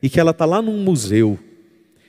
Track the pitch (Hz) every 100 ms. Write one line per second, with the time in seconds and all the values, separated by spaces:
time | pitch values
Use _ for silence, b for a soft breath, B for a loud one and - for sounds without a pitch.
0 | 135 165 165 160 160 190 220 214 190 156
1 | 101 107 110 101 - - _ _ _ b